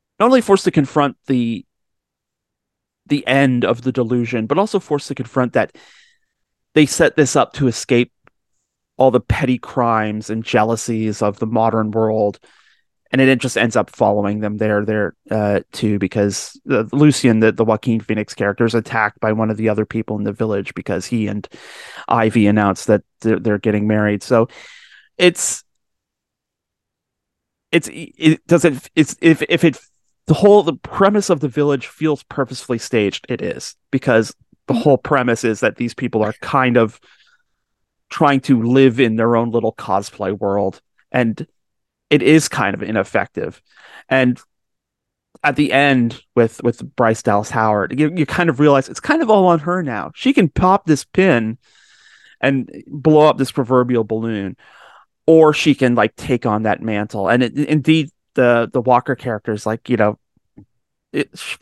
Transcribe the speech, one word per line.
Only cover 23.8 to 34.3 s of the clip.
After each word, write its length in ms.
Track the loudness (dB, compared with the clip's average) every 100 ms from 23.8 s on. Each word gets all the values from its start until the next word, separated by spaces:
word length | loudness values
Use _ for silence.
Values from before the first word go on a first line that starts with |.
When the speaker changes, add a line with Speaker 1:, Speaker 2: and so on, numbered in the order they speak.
| 0
Speaker 1:
married. 360 | 0 0 -2
So 260 | 0 0 0 -4 -20 -20 -20 -20 _ 0
it's, 480 | 0 0 -6 -10 -14 _ _ _ _ _ _ _ _ _ _ _ _ _ _ _ _ _ _ _ _
it's, 160 | -2 -2
it 540 | -12 -18 -2 0 0 2
doesn't, 440 | 2 2 -2 -4
it's, 220 | -2 -2 2
if, 200 | 2 2 0
if 160 | 0
it, 140 | 0 -2 _ _ _ _ -2
the 80 |
whole, 280 | 2 6 6
the 120 | 4
premise 560 | -4 -2 4 4 4 0
of 100 | -2
the 80 | -2
village 380 | -2 0 -2 -4
feels 360 | -6 -4 -4
purposefully 540 | -6 -6 -6 -6 -6 -6
staged, 460 | -2 0 0 -2 -8
it 100 | -8
is, 340 | -6 -8 -14 -18 _
because 380 | -4 2 2
the 60 | 2